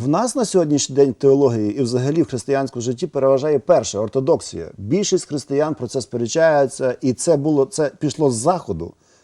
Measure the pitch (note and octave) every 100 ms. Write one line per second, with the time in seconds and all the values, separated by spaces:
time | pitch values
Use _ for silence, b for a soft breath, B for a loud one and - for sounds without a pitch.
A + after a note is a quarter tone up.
0 | B2 E3 B3 C#4+ A3 F#3+ D#3+ D3 - C3+
1 | C#3+ - C#3 C3+ C#3 A#2 G#2 G#2 A#2+ B2
2 | C3 D#3+ D#3 B2+ - C#3 C3+ A#2+ A#2 A#2+
3 | F3 C#3+ C3+ C3+ D3+ C#3+ - E3 A2 G2+
4 | A2 C3+ C3+ D3 - E2+ E2 - G2+ E3+
5 | G3+ F#3 - C#3+ - C#3 D3+ D3+ A#2+ C3+
6 | A2 A#2+ A#2 D#3+ E3 D3 C3+ - C3 A#2+
7 | C3+ A#2+ - D3+ D3 D3 C3+ - D3 -
8 | D3+ D3 D3 A2+ C3+ F3+ - E2+ E2+ -
9 | b b